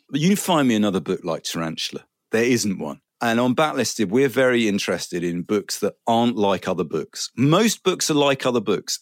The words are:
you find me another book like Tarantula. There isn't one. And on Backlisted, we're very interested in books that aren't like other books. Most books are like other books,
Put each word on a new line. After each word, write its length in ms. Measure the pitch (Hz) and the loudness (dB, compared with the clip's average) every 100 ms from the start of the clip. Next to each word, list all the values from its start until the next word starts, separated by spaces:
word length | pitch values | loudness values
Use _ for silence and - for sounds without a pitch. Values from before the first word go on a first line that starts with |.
| _ | _
you 260 | 147 175 202 | 0 2 2
find 300 | - 160 131 | 2 2 4
me 60 | |
another 260 | 110 104 92 | 4 2 0
book 200 | - 90 | -2 -4
like 180 | 82 78 | -4 -6
Tarantula. 600 | - 82 82 80 - 71 - _ _ | -6 -6 -6 -6 -8 -10 -16 _ _
There 120 | 110 | 0
isn't 340 | 120 117 104 90 | 2 2 0 -4
one. 240 | 76 69 _ - | -8 -10 _ -6
And 180 | 120 117 | -2 0
on 160 | 127 | 2
Backlisted, 540 | 123 156 143 110 - 95 | 2 0 0 -2 -2 0
we're 220 | 120 139 | 2 2
very 360 | 117 127 120 110 | 2 2 4 2
interested 560 | 98 - 87 - 87 | 0 -2 -4 -4 -4
in 200 | 87 87 | -4 -4
books 360 | 82 107 - - | -2 -4 -2 -4
that 160 | 101 - - | -4 -4 0
aren't 300 | 117 120 113 | 2 2 2
like 300 | 98 92 92 | 0 0 -2
other 160 | 90 | -4
books. 460 | 80 80 - - - - | -2 -4 -6 -10 -10 0
Most 460 | 139 175 226 - | 2 4 2 0
books 280 | 185 180 - | -2 -2 0
are 40 | |
like 320 | 147 143 135 131 | 2 2 2 0
other 140 | 120 | 0
books, 380 | 104 90 - - | 0 -2 -4 -8